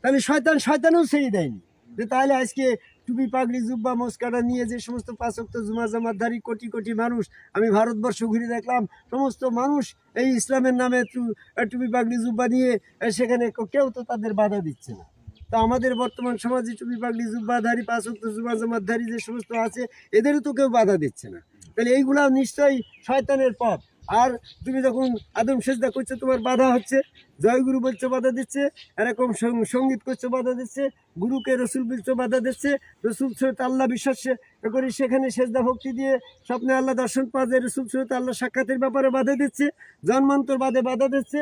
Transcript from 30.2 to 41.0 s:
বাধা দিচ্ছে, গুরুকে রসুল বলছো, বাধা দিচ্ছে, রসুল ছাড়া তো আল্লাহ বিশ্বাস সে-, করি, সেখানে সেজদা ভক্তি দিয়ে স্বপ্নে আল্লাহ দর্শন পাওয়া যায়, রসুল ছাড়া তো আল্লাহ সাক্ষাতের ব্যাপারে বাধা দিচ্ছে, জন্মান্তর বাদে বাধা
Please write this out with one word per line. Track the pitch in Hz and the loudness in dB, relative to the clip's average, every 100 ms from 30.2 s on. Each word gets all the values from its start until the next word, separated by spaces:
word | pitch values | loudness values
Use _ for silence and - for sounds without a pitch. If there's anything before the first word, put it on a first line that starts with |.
| 247 | -4
বাধা | 254 247 | -2 -2
দিচ্ছে, | 247 247 262 269 _ _ 165 | -4 -6 -4 -6 _ _ -6
গুরুকে | 214 269 247 254 | -2 -2 0 0
রসুল | 247 269 | 0 -2
বলছো, | 233 247 196 | -4 -6 -2
বাধা | 254 247 254 | -2 0 0
দিচ্ছে, | 247 240 285 277 - _ | 0 -2 -2 -2 -4 _
রসুল | 226 226 269 | -4 -2 -4
ছাড়া | - 262 | 0 -2
তো | 240 | 0
আল্লাহ | 254 262 262 | -2 0 0
বিশ্বাস | 247 277 262 | 0 -2 -2
সে-, | 262 254 _ _ 220 | -2 -4 _ _ -2
করি, | 247 262 | 0 -2
সেখানে | - 262 262 269 | -2 2 2 0
সেজদা | 240 254 247 | 0 0 2
ভক্তি | 247 247 269 | 0 -2 -4
দিয়ে | 240 269 262 | -4 0 0
স্বপ্নে | - _ - 240 247 | -2 _ -8 -4 2
আল্লাহ | 262 262 | 2 2
দর্শন | 247 254 262 254 | 0 0 -2 -2
পাওয়া | 269 254 | -2 2
যায়, | 262 | 2
রসুল | 247 - 247 | 0 -6 -4
ছাড়া | 262 | -4
তো | 254 | -2
আল্লাহ | 254 254 | -2 -4
সাক্ষাতের | 240 254 254 226 262 | -4 -4 -2 -2 0
ব্যাপারে | 269 262 269 | 0 2 2
বাধা | 262 247 | 2 2
দিচ্ছে, | 269 277 - 285 _ - _ 156 | 2 0 0 -2 _ -20 _ 0
জন্মান্তর | 262 269 277 269 269 | 4 4 2 2 0
বাদে | 262 254 | 2 2
বাধা | 254 254 | 0 0